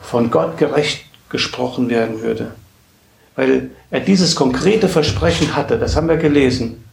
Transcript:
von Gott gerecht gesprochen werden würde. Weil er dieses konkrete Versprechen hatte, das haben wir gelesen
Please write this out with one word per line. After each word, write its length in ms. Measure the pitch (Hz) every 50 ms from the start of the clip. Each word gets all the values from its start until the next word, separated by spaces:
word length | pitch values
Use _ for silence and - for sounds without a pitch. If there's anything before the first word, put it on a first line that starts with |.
| - -
von 220 | - 120 117 113
Gott 260 | - 160 165 165 -
gerecht 480 | - 156 147 131 147 147 147 - - - - - _ _ _
gesprochen 640 | - - - - - - 123 123 - - 123 117
werden 320 | 120 117 113 110 110 110
würde. 300 | 113 113 113 113 117 - - - - _ _ _ _ _ _ _ _ _ _ _ _ _ _
Weil 340 | - 131 131 135 131 127 - - - - _
er 100 | - 135
dieses 340 | 127 - 196 180 185 156 -
konkrete 540 | - 139 127 127 - - 185 220 214 202 175
Versprechen 680 | - 165 151 - - - - 170 160 - 165 - -
hatte, 240 | - 143 - 123 110
das 180 | 123 - -
haben 120 | 147 160 165
wir 80 | 165
gelesen 680 | 156 160 151 143 143 135 127 - - 117 113 - - - -